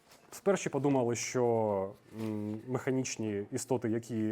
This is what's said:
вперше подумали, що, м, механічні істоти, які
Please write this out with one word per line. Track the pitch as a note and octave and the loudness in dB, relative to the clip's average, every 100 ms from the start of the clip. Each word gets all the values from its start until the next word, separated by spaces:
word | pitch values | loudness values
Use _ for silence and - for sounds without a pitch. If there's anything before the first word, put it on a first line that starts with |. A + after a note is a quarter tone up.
| _ - - | _ -20 -20
вперше | - - F#3+ - | -4 0 2 0
подумали, | C#3+ C#3 C3+ A#2+ | 0 2 4 4
що, | A#2 - B2+ A#2+ A2+ A2 G2+ F#2+ G#2+ - A2 | 0 -2 2 4 4 4 2 0 -6 -16 -8
м, | A2 G#2+ G#2 G#2+ A2+ | -4 -4 -4 -6 -4
механічні | B2+ - C3 B2+ - A2 G2+ G2+ | -4 0 0 -2 -4 -2 -2 -4
істоти, | B2+ - B2+ A2+ | -6 -2 -2 0
які | A#2 A2+ A2+ G#2+ | -2 -2 -2 -2